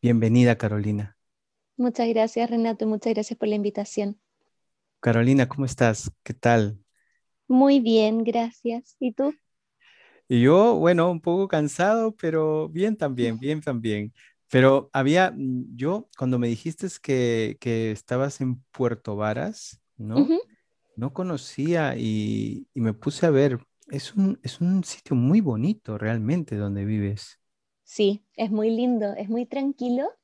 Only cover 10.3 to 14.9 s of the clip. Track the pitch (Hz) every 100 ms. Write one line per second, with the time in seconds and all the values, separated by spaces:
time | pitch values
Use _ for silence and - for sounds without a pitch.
10.3 | 120 123 175 226 208 165 175 170 170 175
11.3 | 175 196 160 151 - 185 226 220 214 170
12.3 | 160 156 156 156 160 208 214 147 127 117
13.3 | 110 131 156 147 123 113 104 104 _ _
14.3 | _ _ 131 131 135 -